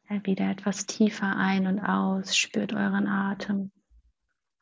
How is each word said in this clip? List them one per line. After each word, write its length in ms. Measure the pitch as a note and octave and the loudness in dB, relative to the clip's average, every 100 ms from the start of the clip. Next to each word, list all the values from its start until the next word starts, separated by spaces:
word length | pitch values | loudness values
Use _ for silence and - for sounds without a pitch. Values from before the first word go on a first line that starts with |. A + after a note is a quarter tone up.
| - G3+ | -8 -4
wieder 260 | G3 F#3+ G3 | 0 0 0
etwas 360 | F#3+ G#3 - - | -2 -2 -4 -4
tiefer 500 | - G#3+ - G3 - | 2 2 2 -2 0
ein 300 | F#3+ F#3+ F#3 | 2 2 2
und 140 | G3+ | 0
aus, 560 | F#3+ F#3+ F#3+ F#3+ F#3+ - | 0 2 2 0 0 -2
spürt 360 | - A3 G3+ | 0 -2 -2
euren 320 | G#3 G3+ G3 G3+ | 0 0 0 0
Atem. 640 | G3 G3 G3 - G3 G3 _ _ - _ _ _ _ _ _ | 0 0 -4 -4 -4 -4 _ _ -20 _ _ _ _ _ _